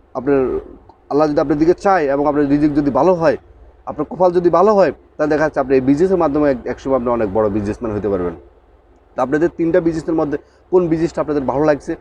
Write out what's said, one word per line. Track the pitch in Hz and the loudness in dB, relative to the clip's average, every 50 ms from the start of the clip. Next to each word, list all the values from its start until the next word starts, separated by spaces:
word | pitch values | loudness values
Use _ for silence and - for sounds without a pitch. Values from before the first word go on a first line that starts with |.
| _ _ - | _ _ -12
আপনার | 135 120 139 143 139 131 117 78 78 - - - - - - - _ _ - | -8 -2 0 0 0 0 0 -2 -6 -8 -10 -18 -20 -20 -20 -20 _ _ -4
আল্লাহ | 131 143 156 156 | 0 0 0 0
যদি | 147 151 | 0 0
আপনার | 156 139 160 147 | 0 0 0 2
দিকে | 160 160 180 | 2 2 2
চায় | - - 202 190 185 151 135 139 | 2 2 0 2 2 2 0 0
এবং | 143 147 | 0 0
আপনার | 151 143 147 147 139 | 0 0 0 0 0
রিজিক | 143 147 147 151 143 | 2 2 2 0 0
যদি | 147 147 139 | 0 -2 0
ভালো | 117 123 143 180 185 | 2 2 2 2 2
হয়, | 170 165 156 123 95 - - - - - - - _ - | 2 2 0 0 -2 -4 -14 -20 -20 -20 -20 -20 _ -14
আপনার | - - - 151 - | -12 -8 -8 -8 -8
কপাল | - 151 180 180 175 | -4 0 0 2 2
যদি | 180 175 175 | 2 2 2
ভালো | 165 165 185 214 214 | 4 4 4 4 4
হয়, | 196 185 147 123 - - _ _ | 4 2 2 0 -4 -10 _ _
তাহলে | - 151 151 | -4 -2 0
দেখা | 156 147 156 | 0 0 0
যাচ্ছে | 151 - 156 | 0 -2 -2
আপনি | 139 127 135 | -2 2 2
এই | 131 | 2
বিজনেসের | 127 131 143 143 175 190 190 | 4 2 2 2 2 2 2
মাধ্যমে | 180 170 156 139 151 147 147 | 2 0 0 0 2 2 0
এক-, | 135 120 107 120 | 0 0 -4 -8
একসময় | 123 - - 139 135 | -8 -8 -4 -2 -2
আপনি | 131 120 123 | 0 0 0
অনেক | 120 117 110 104 92 | -2 0 -2 -2 0
বড় | 110 110 107 | 0 0 0
বিজনেসম্যান | 98 110 104 101 107 - 123 113 104 | 0 -2 -4 -4 -6 -6 -6 -6 -6
হতে | 104 95 104 | -4 -4 -2
পারবেন। | 98 92 90 87 82 85 - - _ _ _ _ _ _ _ _ _ _ _ _ _ | -2 -2 -2 -4 -6 -8 -14 -20 _ _ _ _ _ _ _ _ _ _ _ _ _
তো | - 127 | -6 -4
আপনাদের | 127 139 151 160 170 - | -2 0 0 0 -2 -2
তিনটা | - 170 165 165 185 | -2 -4 0 0 0
বিজনেসের | 170 170 160 160 143 - 165 | 0 0 -2 -4 -4 -4 -2
মধ্যে | 160 160 147 139 143 - _ _ _ _ _ | -2 -2 -2 -4 -6 -10 _ _ _ _ _
কোন | - 185 180 165 | 0 2 2 2
বিজনেসটা | 160 160 160 165 - - | 0 0 -2 -2 -2 -4
আপনাদের | 156 139 151 147 135 | -4 -4 -4 -4 -2
ভালো | 123 120 135 151 | -2 -2 0 2
লাগছে | 156 151 135 - - 165 - | 2 0 0 -2 -8 -10 -10